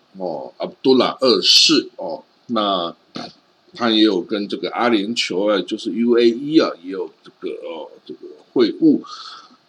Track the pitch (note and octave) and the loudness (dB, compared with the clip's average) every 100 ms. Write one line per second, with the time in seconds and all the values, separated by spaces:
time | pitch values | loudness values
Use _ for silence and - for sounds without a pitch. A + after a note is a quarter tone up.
0 | _ F#2+ F2+ D2 B1+ - F2+ - C3+ B2+ | _ -10 -8 -8 -12 -10 -12 -2 2 4
1 | F2+ - C3 G2 - - - D3 - - | 2 2 2 2 4 4 4 2 0 -8
2 | F#2 D#2 - _ - A2+ G#2 F#2 E2 - | -10 -10 -14 _ -6 -2 0 -2 -4 -10
3 | _ - - - _ _ _ - A#2+ A2 | _ -16 -16 -20 _ _ _ -4 0 4
4 | G#2+ F#2 - G#2 G2+ G2+ F2+ G2 A#2+ A2 | 4 2 -2 -6 -6 -6 -6 -2 0 0
5 | G#2 A#2 - F2+ G#2 G2+ F2+ G#2+ G#2+ G#2 | 0 -4 -4 -2 0 0 -2 -8 -6 -2
6 | A#2 A#2 A#2+ A#2 C#3+ D#3 F#2+ - F2+ F#2+ | 2 4 4 2 0 2 2 -4 -10 -10
7 | E2 _ - - F2+ - E2 D#2+ - - | -10 _ -20 -14 -12 -10 -12 -12 -14 -18
8 | - - - - _ C#3 G#2 - D#3+ B2+ | -20 -18 -18 -20 _ 0 0 4 4 4
9 | - - - - - _ | -2 -16 -18 -20 -20 _